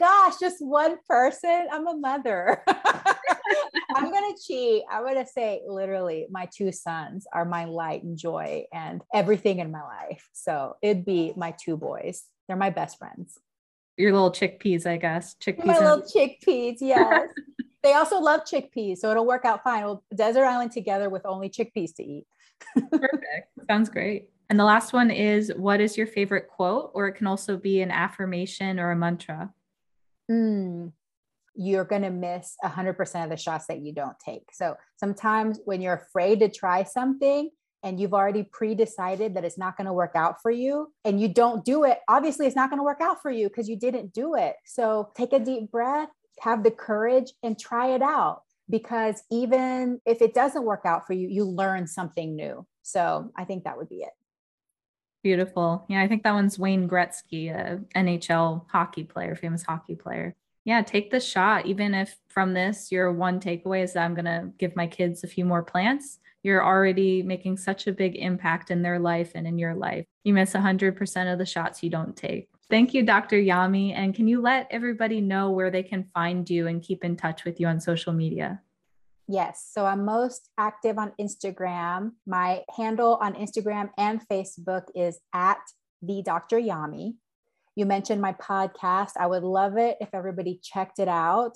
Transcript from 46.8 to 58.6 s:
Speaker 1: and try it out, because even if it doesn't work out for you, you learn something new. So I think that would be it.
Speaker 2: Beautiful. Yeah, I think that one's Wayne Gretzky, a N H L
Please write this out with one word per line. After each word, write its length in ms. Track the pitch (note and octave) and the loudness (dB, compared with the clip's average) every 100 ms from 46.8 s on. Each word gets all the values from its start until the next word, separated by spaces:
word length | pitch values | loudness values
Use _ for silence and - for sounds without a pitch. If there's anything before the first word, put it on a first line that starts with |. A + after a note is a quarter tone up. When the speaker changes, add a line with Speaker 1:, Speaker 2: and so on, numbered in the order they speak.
| - G#3 A3+ B3+ B3+ - | -4 -2 2 2 2 -6
Speaker 1:
and 160 | A#3+ A3 | -8 -6
try 300 | - A#3+ B3+ | -4 -2 0
it 140 | B3+ | 2
out, 400 | C4+ D4+ E3 - _ _ - | 2 2 0 -2 _ _ -4
because 540 | A3 - A#3 A3 G#3 - | -4 -2 -4 -2 -4 -4
even 720 | A#3 B3 C4 C4 B3+ B3+ B3 | -2 2 2 2 -2 -4 -2
if 160 | - A#3 | 0 4
it 140 | A3+ | 4
doesn't 300 | A#3 C#4 D4 | 4 0 0
work 180 | A#3 G3+ | -2 -2
out 220 | F3+ E3 - | 0 -2 -2
for 60 | |
you, 160 | F#3 F#3 | -4 -2
you 160 | G3 | -2
learn 420 | G3+ F3+ G3 F#3+ E3 | -2 0 -2 -2 -4
something 480 | - F3 - D#3+ | -6 -8 -6 -6
new. 320 | D#3 D3+ - F#3 _ | -6 -8 -10 -16 _
So 480 | - G3 E3+ D#3 - - | -4 0 0 -2 -6 -10
I 80 | |
think 200 | F3+ F#3+ | -10 -8
that 120 | E3 B2 | -8 -10
would 120 | D#3 | -12
be 140 | F2+ | -12
it. 100 | - - _ _ _ _ _ _ _ _ _ _ | -14 -16 _ _ _ _ _ _ _ _ _ _
Speaker 2:
Beautiful. 640 | G3 F3+ F#3 F#3 E3+ F3 - | 2 2 2 0 0 0 -2
Yeah, 120 | G3 | 2
I 60 | G3 | 2
think 160 | A3 | 2
that 80 | G#3+ | 2
one's 260 | G#3 G3 G3 | 4 2 2
Wayne 300 | F#3+ F#3+ F3+ | 0 2 2
Gretzky, 600 | F3+ F3 - - D#3+ D#3+ | 2 2 -2 -10 -8 -6
a 300 | D#3+ - F3 G3 | -6 -6 -8 -4
N 140 | F#3 F#3 | 0 0
H 220 | E3+ - | 0 0
L 360 | E3 E3 D#3+ | 2 2 0